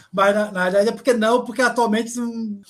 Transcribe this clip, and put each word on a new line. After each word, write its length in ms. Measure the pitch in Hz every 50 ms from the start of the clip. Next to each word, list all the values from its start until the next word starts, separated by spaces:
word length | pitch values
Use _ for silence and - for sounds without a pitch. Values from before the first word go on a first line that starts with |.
| - _ -
mas 200 | 196 196 202 202
na, 200 | 214 208 208 202
na 100 | 185 180
verdade 260 | 185 185 202 202 226
é 20 | 220
porque 200 | - - 269 240
não, 320 | 226 214 220 233 247 240
porque 160 | 240 233 -
atualmente 560 | 254 233 - 247 233 208 208 226 233 233 -
não 440 | 247 240 233 233 226 226 214 202 202 - -